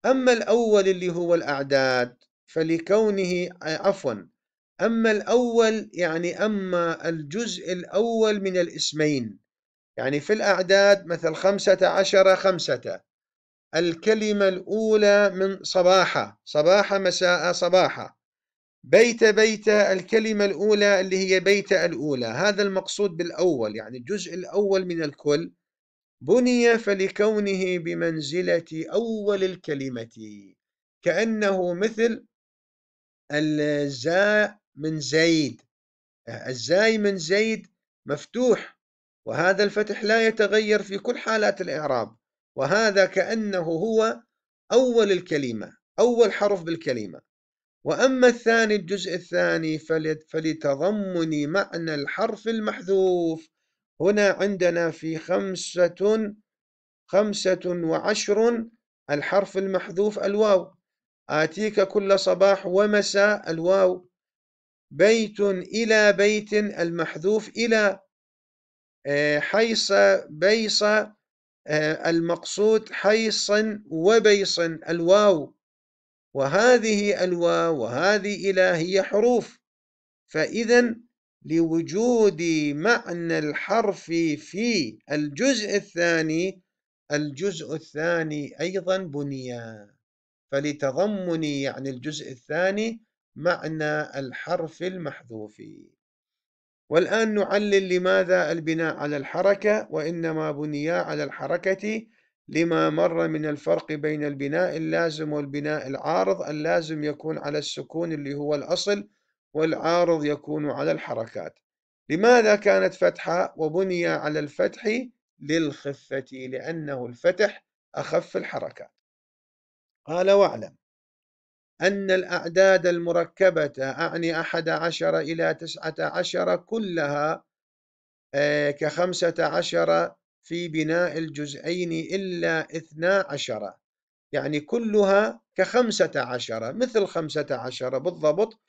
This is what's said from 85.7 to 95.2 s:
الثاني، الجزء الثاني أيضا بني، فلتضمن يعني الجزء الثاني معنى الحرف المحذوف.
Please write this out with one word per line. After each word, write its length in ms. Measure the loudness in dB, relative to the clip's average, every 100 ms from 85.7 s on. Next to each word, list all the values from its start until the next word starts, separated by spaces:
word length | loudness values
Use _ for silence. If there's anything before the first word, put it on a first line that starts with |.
| -4
الثاني، 840 | -4 -2 0 2 0 -2 -4 -6 _ _ _ _ _
الجزء 640 | -4 -4 -4 -6 -6 -10
الثاني 840 | -10 -10 -6 -2 -2 -2 -6 -10 -6
أيضا 380 | -4 -4 -2 -4
بني، 640 | -4 -8 -6 -8 -10 -10 -12 -16 -20 _ _ _ _ _ _
فلتضمن 920 | -4 -4 -4 -4 0 -2 -2 -4 -2
يعني 460 | -2 -4 -4 -6 -10
الجزء 420 | -8 -10 -10 -14
الثاني 720 | -18 _ -2 -2 -2 -4 -8 _ _ _ -4
معنى 800 | -2 -2 -4 -4 -4 -4 -6 -8
الحرف 640 | -10 -12 -6 -6 -6 -8
المحذوف. 800 | -10 -8 -10 -12